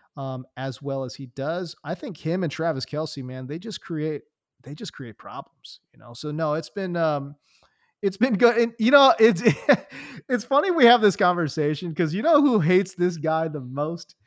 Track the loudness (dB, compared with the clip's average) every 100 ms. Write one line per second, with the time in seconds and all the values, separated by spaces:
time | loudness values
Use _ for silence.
0 | _ -12 -10 -10 -12 -10 -10 -8 -8 -6
1 | -6 -10 -12 -8 -6 -4 -8 -10 -10 -8
2 | -10 -8 -4 -2 -4 -4 -4 -4 -6 -6
3 | -6 -8 -10 -10 -10 -10 -10 -12 -8 -6
4 | -4 -6 -12 _ _ _ -16 -14 -12 -12
5 | -14 -14 -14 -14 -14 _ -20 -20 _ -20
6 | -20 -12 -8 -4 -2 -4 -6 -8 -4 -2
7 | 0 -2 -6 -14 _ _ _ _ _ _
8 | -4 0 0 4 4 4 0 0 4 8
9 | 8 8 4 6 2 2 2 2 0 -18
10 | -18 -16 -4 -4 0 0 2 6 6 8
11 | 4 4 2 2 -2 -2 -2 -2 -4 -2
12 | -2 0 2 4 4 4 4 2 0 -2
13 | -2 -2 -2 -2 -2 -6 -8 -6 -6 -6
14 | -12 _